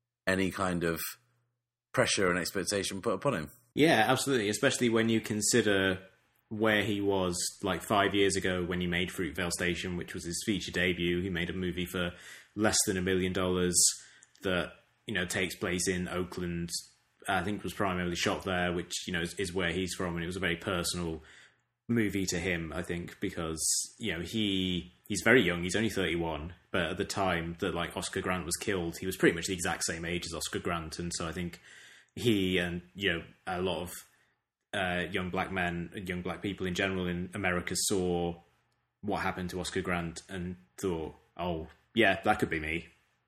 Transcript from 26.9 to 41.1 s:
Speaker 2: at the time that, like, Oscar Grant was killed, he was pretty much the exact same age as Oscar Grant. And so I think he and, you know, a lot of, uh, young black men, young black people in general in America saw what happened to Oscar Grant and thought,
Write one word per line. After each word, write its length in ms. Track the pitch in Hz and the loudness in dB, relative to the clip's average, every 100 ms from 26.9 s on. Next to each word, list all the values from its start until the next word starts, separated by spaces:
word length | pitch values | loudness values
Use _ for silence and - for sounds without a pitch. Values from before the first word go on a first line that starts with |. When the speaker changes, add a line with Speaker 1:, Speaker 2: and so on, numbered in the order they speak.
Speaker 2:
at 80 | 92 | -2
the 60 | 95 | -4
time 500 | - 95 87 82 85 | 0 0 0 -2 -4
that, 140 | 98 | -2
like, 220 | 85 80 95 | -2 -4 -4
Oscar 240 | 87 98 | -6 -2
Grant 240 | 95 90 | 0 0
was 120 | 78 87 | -2 -4
killed, 420 | - 98 85 85 | -2 -2 -2 -4
he 80 | 92 | -6
was 100 | 92 | 2
pretty 180 | 160 | 2
much 120 | 85 87 | 4 0
the 80 | |
exact 300 | 92 87 76 - | -2 -2 -2 -2
same 180 | 85 | -4
age 200 | 85 87 85 | -4 -4 -4
as 80 | |
Oscar 240 | 82 - 101 | -6 -6 -4
Grant. 400 | 90 85 80 - | -2 -2 -4 -6
And 120 | 87 | -6
so 120 | - 85 | -4 -4
I 60 | |
think 280 | 85 87 - - - - - _ | -4 -6 -8 -18 -20 -20 -20 _
he 440 | - 110 104 92 90 | -2 2 4 4 2
and, 240 | 87 87 - | 0 -4 -8
you 160 | 98 98 | -2 0
know, 100 | 85 - - - | 0 -4 -12 -6
a 160 | 90 | -2
lot 200 | 92 90 | 0 -2
of, 100 | 90 - - _ _ _ _ _ _ | -4 -10 -16 _ _ _ _ _ _
uh, 300 | 101 92 90 85 | -2 0 0 -2
young 200 | 98 92 | -2 -2
black 220 | 95 90 | -2 -2
men, 380 | 92 87 85 85 - 92 | 0 0 -2 -6 -8 -6
young 160 | 90 | -4
black 180 | 90 82 | -4 -4
people 240 | 107 92 92 | -4 -4 -2
in 80 | |
general 320 | 90 98 95 90 | 0 0 0 -2
in 220 | 87 90 | -2 -4
America 400 | 107 95 90 87 90 | -2 0 0 0 -2
saw 580 | - 101 90 87 87 87 - _ _ _ _ _ | 0 2 2 2 0 -4 -12 _ _ _ _ _
what 160 | 104 92 | -4 -2
happened 300 | 95 92 90 | -2 -2 -4
to 100 | 90 | -4
Oscar 220 | 87 95 | -4 -2
Grant 400 | 90 87 85 82 - | 0 0 -2 -8 -10
and 260 | 95 87 90 - - | -8 -8 -8 -14 -6
thought, 340 | 98 82 78 | -2 -2 -4